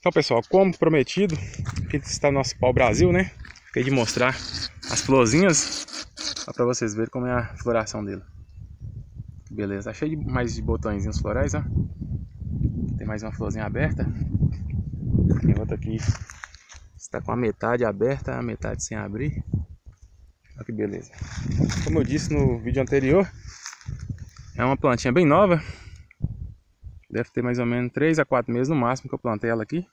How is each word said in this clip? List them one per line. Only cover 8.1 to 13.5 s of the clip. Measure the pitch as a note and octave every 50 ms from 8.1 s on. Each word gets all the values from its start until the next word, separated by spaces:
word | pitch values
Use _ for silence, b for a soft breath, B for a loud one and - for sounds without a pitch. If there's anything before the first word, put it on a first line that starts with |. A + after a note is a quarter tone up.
| F#2+ F#2+ - - - - - - - - - - - - - - - - - - - - - - - - - -
Beleza, | - G#2 G#2 G2 G2+ G2 G#2 A2+
tá | G#2+
cheio | - D3+ D3+ D#3+
de, | D3+ D3
mais | B2+ B2+ B2+ B2 A#2 -
de | -
botõezinhos | - - A2+ A2 - A2+ G#2 G2+ G2 G#2 G2 -
florais, | - G2+ G#2+ B2 C#3 - -
ó. | D3+ D3 - - - - - - - - - - - - - - - - - - - - - - - - - - -
Tem | -
mais | G#2 G#2+ G#2
uma | A2 A2
florzinha | - - A2 G#2